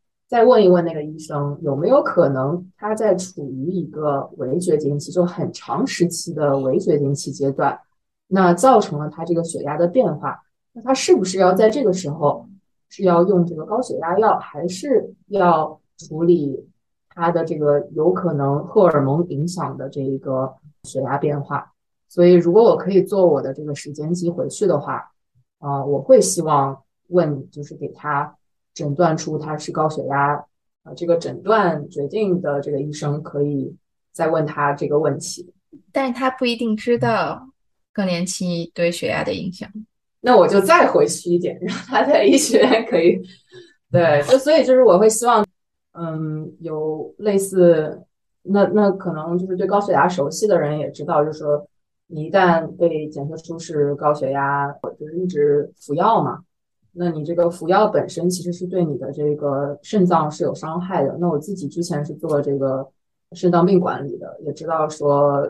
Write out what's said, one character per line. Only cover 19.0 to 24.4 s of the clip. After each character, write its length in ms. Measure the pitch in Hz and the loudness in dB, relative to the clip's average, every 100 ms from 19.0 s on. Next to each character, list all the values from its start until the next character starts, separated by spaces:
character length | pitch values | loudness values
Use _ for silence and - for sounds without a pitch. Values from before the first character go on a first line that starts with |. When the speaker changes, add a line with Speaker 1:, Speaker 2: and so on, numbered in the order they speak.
Speaker 1:
蒙 240 | 135 147 175 | 0 0 -2
影 200 | 139 170 | -4 -6
响 300 | 180 143 135 | -6 -8 -8
的 100 | 139 | -10
这 140 | 143 | -8
一 160 | 135 135 | -6 -6
个 340 | 143 131 131 - _ _ | -4 -4 -4 -8 _ _
血 180 | - 175 | -12 -8
压 160 | 123 139 | -4 -2
变 220 | 151 147 | -2 -4
化？ 320 | 135 139 - _ _ _ _ | -6 -8 -10 _ _ _ _
所 160 | - 175 | 4 6
以 80 | |
如 200 | 180 170 | 6 6
果 100 | 202 | 6
我 140 | 226 - | 6 4
可 140 | 180 | 2
以 100 | 196 | 2
做 240 | - 202 175 | 2 4 4
我 160 | 139 | 4
的 120 | 135 | -2
这 100 | 135 | -8
个 100 | 147 | -10
时 180 | 139 156 | -10 -10
间 220 | 143 156 | -10 -6
机 160 | 180 170 | -4 -4
回 180 | 170 | -4